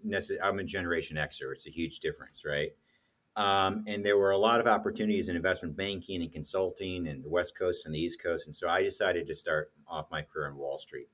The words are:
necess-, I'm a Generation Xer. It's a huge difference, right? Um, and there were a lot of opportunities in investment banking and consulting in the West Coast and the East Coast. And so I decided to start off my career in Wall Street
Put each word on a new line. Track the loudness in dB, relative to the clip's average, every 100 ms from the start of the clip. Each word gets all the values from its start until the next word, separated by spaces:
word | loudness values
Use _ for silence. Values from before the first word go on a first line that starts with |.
necess-, | -2 -2 -2 0
I'm | 0 0
a |
Generation | -2 -4 0 -2 -2 -4
Xer. | -4 -4 -8
It's | -8 -10
a |
huge | -4 -4 -2
difference, | -6 -6 -14 -12
right? | -4 -2 -2 -6 _ _ _ _ _ 0
Um, | 4 4 4 2 -4
and | 0
there | 4 6
were | 6
a | 6
lot | 6 6
of | 6
opportunities | 4 2 0 2 2 0
in | 0
investment | 2 0 -2 -4
banking | -4 -4 -6 -6
and | -6
consulting | -8 -4 0 0 -2 -6 -4 -6
in | -8
the | 0
West | 0 0 0
Coast | 0 0 -2
and |
the | -2
East | -2 -2
Coast. | -2 -2 -4
And |
so | -4 0
I | 2
decided | 2 2 2 2 -2
to | -4
start | 0 -2 -2 _ -10
off | -8 -6
my | -8
career | -6 -6 -6
in | -6
Wall | -8 -8
Street | -10 -14 -14